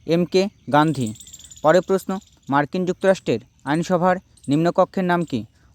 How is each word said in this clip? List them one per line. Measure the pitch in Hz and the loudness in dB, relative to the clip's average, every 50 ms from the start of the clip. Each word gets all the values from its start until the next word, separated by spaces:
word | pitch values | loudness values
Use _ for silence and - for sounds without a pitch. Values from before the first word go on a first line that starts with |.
| - | -6
এম | - 160 170 175 | -2 -2 0 0
কে | - - 185 190 202 - _ _ - 123 | 0 0 0 0 -2 -4 _ _ 0 2
গান্ধী। | 147 151 160 151 135 127 110 110 - - - - - - - - - | 2 2 2 0 -4 -6 -6 -8 -12 -18 -20 -20 -20 -20 -20 -10 -2
পরের | - 147 160 185 | 2 4 4 4
প্রশ্ন, | 175 - 190 185 - - 190 190 - _ _ _ _ - | 2 0 -2 -4 -2 -4 -8 -8 -10 _ _ _ _ -2
মার্কিন | 135 143 147 - - 185 185 | 0 0 0 -2 -4 -4 -4
যুক্তরাষ্ট্রের | 170 180 - - 190 190 - - - 135 107 - _ _ _ - | -4 -4 -2 0 0 0 0 0 -4 -4 -4 -4 _ _ _ -6
আইনসভার | 135 147 165 170 - 185 170 170 185 185 185 - _ _ _ _ - | -4 -4 -2 -2 -2 -2 0 2 0 0 -2 -4 _ _ _ _ -4
নিম্নকক্ষের | 139 151 165 170 170 - 185 - - 196 185 | -2 0 0 0 2 0 0 0 -2 -4 -2
নাম | 175 175 175 170 | -2 0 -2 -2
কি? | - - 110 104 - _ _ _ _ | -4 -6 -8 -8 -10 _ _ _ _